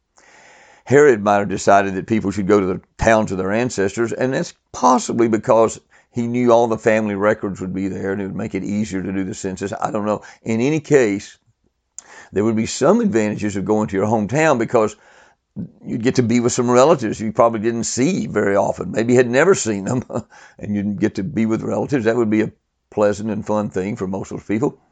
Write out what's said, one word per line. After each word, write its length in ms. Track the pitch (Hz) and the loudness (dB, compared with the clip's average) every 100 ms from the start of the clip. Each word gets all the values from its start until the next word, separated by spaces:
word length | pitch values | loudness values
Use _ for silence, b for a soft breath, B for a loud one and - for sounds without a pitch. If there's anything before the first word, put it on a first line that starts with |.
| _ _ b b b b b b | _ _ b b b b b b
Herod 400 | - 135 147 110 | 2 6 6 6
might 140 | 104 101 | 4 2
have 100 | 101 | 0
decided 460 | 101 - 98 98 | -2 4 4 4
that 140 | 95 85 | -2 -2
people 240 | 110 98 | -2 -2
should 160 | 101 95 | -2 2
go 120 | 104 | 2
to 60 | 92 | 2
the 160 | 90 - - | -4 -8 0
towns 340 | - 110 107 | 2 4 2
of 60 | 95 | -4
their 140 | 92 | -2
ancestors, 600 | 107 127 - 98 - 117 | -2 -2 -2 -2 -2 -4
and 220 | - 127 | -2 -2
that's 220 | 139 175 - _ | -2 -6 -10 _
possibly 560 | - 247 120 - 117 117 | 0 2 2 0 0 2
because 520 | 110 117 113 110 - _ b b | 2 2 4 4 0 _ b b
he 160 | - 117 | -6 -4
knew 260 | 120 123 | 0 4
all 160 | 117 120 | 4 4
the 100 | 110 | 0
family 360 | 117 110 107 | 2 2 0
records 480 | 101 101 107 104 92 | 0 0 0 -4 -6
would 120 | 95 | -8
be 140 | 92 95 | -6 -6
there 240 | 92 98 | -6 -6
and 100 | 98 | -6
it 40 | 95 | -6
would 100 | 95 | -8
make 200 | 107 95 | -6 -6
it 80 | |
easier 380 | 92 104 107 95 | -4 -4 -4 -4
to 120 | 92 | -4
do 100 | 98 | -4
the 120 | 95 104 | -4 -6
census. 360 | 98 92 98 - | -8 -6 -8 -6
I 120 | - | -6
don't 160 | 110 104 | -4 -2
know. 160 | 104 B B | -4 B B
In 180 | 117 113 | -4 0
any 200 | 131 160 | 0 0
case, 580 | 151 143 113 101 - - _ _ _ _ _ - B B B | 2 4 4 0 -6 -20 _ _ _ _ _ -20 B B B
there 100 | 92 | 0
would 120 | 107 110 | 0 0
be 100 | 113 | -2
some 340 | - 147 220 | 2 4 4
advantages 560 | 220 110 107 98 104 98 | 4 0 0 -2 -4 -4
of 80 | |
going 260 | 95 107 107 | 0 0 0
to 60 | 95 | 0
your 120 | 104 | 0
hometown 500 | 113 101 135 160 131 | 0 0 0 2 2
because 380 | 113 120 107 - b b b b _ - - _ - | 0 0 0 -4 b b b b _ -14 -14 _ -10
you'd 180 | - | -4
get 120 | 110 - | -2 0
to 80 | |
be 160 | 117 120 | 2 2
with 120 | 117 | 0
some 200 | - 120 | 0 2
relatives 480 | 123 143 165 107 85 | 4 4 4 0 -4
you 120 | 107 | -6
probably 280 | 107 117 113 | 2 2 2
didn't 240 | 110 117 | -2 -2
see 420 | 113 - 135 - - | -4 -2 -2 -2 -4
very 300 | 104 104 98 | -2 0 0
often, 360 | 98 - 90 | 0 -4 -6
maybe 240 | 95 117 123 | -4 2 4
had 140 | 120 | 4
never 240 | 123 156 | 4 2
seen 320 | 196 107 101 95 | 2 0 -4 -4
them, 180 | 127 - | -6 -6
<laughs> 480 | - - - - - | -10 -10 -18 -20 -14
and 180 | 107 101 | -6 -4
you'd 240 | 101 98 | -4 -2
get 160 | 104 - | -2 -2
to 80 | |
be 220 | 95 - 110 | -6 -2 -2
with 160 | 110 | -2
relatives. 440 | 104 107 107 139 110 | -4 -4 -2 -2 0
That 100 | 120 | 0
would 140 | 110 | 2
be 120 | 107 | 0
a 100 | 110 - _ _ _ | 0 -6 _ _ _
pleasant 400 | - 104 98 110 | 0 0 0 -4
and 160 | 101 - | -6 -4
fun 240 | 107 104 | -4 -2
thing 280 | 95 95 110 | -4 -6 -6
for 100 | 92 | -6
most 240 | 95 95 | -8 -8
of 60 | - | -12
those 80 | - | -4
people. 320 | 107 147 - _ | -2 -2 -6 _